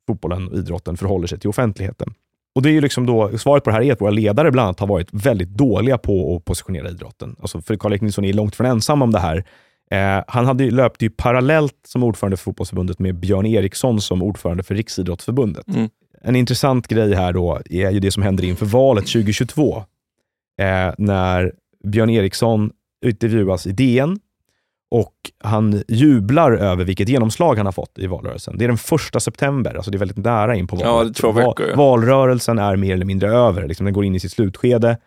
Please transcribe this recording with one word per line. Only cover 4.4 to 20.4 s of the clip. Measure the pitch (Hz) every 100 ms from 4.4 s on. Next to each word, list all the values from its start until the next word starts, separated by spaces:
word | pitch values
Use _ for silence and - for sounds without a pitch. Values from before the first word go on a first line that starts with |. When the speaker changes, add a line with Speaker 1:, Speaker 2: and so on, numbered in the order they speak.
| 156
Speaker 1:
bland | 131 104
annat | 90
har | 101
varit | 95 87
väldigt | 101 131 107 90
dåliga | 101 131 101 120 123
på | - 98 73 87
att | -
positionera | 90 - 87 -
idrotten. | 87 - - - -
Alltså, | - 82
för | - 104
Karl-Erik | 107 101
Nilsson | 107 101 98
är |
långt | 104 104 -
från | 123
ensam | 117 131 147
om | 123
det | 107
här. | 85 80 - _ _ _ _
Eh, | 95 98 98 -
han | 123 123
hade | 127
ju, | 131
löpte | 123 120 - 113
ju |
parallellt | - 123 127 127 160 147 - -
som | 131
ordförande | 120 104 101 95
för |
fotbollsförbundet | - - 87 90 90 95
med | 95 87
Björn | 92 95 107
Eriksson | 113 95 - 131 110
som | - 92
ordförande | 98 95 87 85
för | - 98
Riksidrottsförbundet. | 113 - 90 85 - 123 113 - -
Speaker 2:
Mm. | 185 113 - _ _
Speaker 1:
En | - 127
intressant | 120 123 143 127 -
grej | 113 107 95
här | 90
då | 90 87 67 -
är | 87 95
ju | 101
det | 95
som | 98
händer | 110 98
inför | 90 92 104
valet | 120 135 110 95
tjugohundratjugotvå, | 117 104 101 123 - 131 82 98 _ _ _ _ _